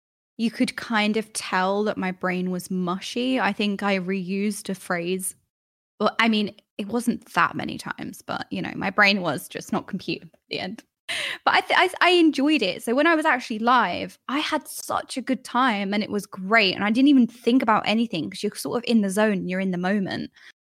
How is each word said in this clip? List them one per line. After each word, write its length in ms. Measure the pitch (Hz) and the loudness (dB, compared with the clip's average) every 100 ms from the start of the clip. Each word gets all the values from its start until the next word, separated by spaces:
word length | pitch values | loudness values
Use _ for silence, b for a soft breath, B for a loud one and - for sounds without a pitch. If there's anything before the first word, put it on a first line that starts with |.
| _ _ _ - | _ _ _ -4
you 140 | 226 | -4
could 240 | - 247 - | -2 -4 -4
kind 400 | - 214 208 220 | -2 0 2 0
of 140 | 214 | -4
tell 500 | - - 185 185 202 214 | -10 -4 0 0 0 -2
that 120 | - | -2
my 140 | 185 | -4
brain 400 | 185 185 180 185 | -4 -4 -2 -2
was 200 | 180 - | -4 -4
mushy. 680 | 185 175 190 - 240 254 262 | -4 -2 -4 -6 -4 -2 0
I 140 | 196 | 0
think 300 | 208 208 196 | 0 -2 0
I 160 | 202 196 | -2 -2
reused 720 | 180 196 175 196 208 202 - | -2 -4 -4 -2 -2 -4 -8
a 60 | 185 | -10
phrase. 600 | - 175 170 185 185 - _ _ _ _ _ - | -6 -4 -4 -4 -6 -12 _ _ _ _ _ -2
Well, 160 | 208 - | -2 2
I 100 | 226 | 2
mean, 260 | 214 208 - _ - | 4 0 -6 _ -10
it 100 | 202 | -4
wasn't 380 | 233 233 - - | -2 -2 -4 -2
that 220 | 180 165 - | 0 0 0
many 220 | - - | -8 -8
times, 440 | - - - - | -10 -12 -12 -14
but, 240 | - - - | -10 -8 -6
you 100 | 196 | -8
know, 100 | - - | -8 -6
my 140 | 196 | -4
brain 300 | 196 202 202 | 2 4 4
was 280 | 170 131 - | 0 -4 -6
just 220 | - - | -12 -4
not 140 | 208 - | -6 -4
computing 420 | 185 - - 165 | -8 -6 -8 -10
at 60 | _ - | _ -10
the 100 | - | -8
end. 240 | 185 226 _ _ - B B B - | -8 -10 _ _ -10 B B B 2
But 100 | 359 | 2
I 60 | |
th-, 180 | - - | 2 2
I, 100 | 359 - | 2 2
I 100 | 349 | 4
enjoyed 500 | 359 320 262 285 311 | 6 6 4 2 2
it. 200 | 185 - | 0 -4
So 120 | - 254 | -2 2
when 120 | 320 | 4
I 80 | 311 | 4
was 100 | 311 | 2
actually 340 | 254 - 214 | 0 -2 -2
live, 600 | 233 247 190 92 185 - - | 4 4 4 -2 -6 -10 -6
I 100 | 277 | -4
had 280 | - 302 - | -2 -4 -4
such 500 | - - - - 262 | -12 -4 -4 -4 -8
a 40 | |
good 220 | 247 262 - | -2 -4 -2
time, 480 | 240 262 202 196 | 0 2 0 -2
and 100 | 208 | -2
it 80 | - | -2
was 140 | 208 - | -4 -6
great. 480 | 196 185 226 196 - | -10 2 4 4 2
And 80 | 202 | 0
I 60 | |
didn't 180 | 226 277 | 4 6
even 180 | 269 233 | 8 6
think 360 | - 233 254 | 2 2 4
about 200 | 226 208 - | 4 2 2
anything, 420 | 220 233 170 110 | 0 0 -2 -6
'cause 140 | - | -6
you're 120 | 208 - | -6 -6
sort 220 | - 240 | -4 -4
of 60 | 233 | 2
in 140 | 233 | 2
the 80 | 196 | 4
zone, 360 | 190 214 190 175 | 2 2 2 -2
you're 100 | 185 | -2
in 100 | 190 | -2
the 60 | 175 | -2
moment. 520 | 180 208 190 - - B B _ | 0 0 0 -4 -8 B B _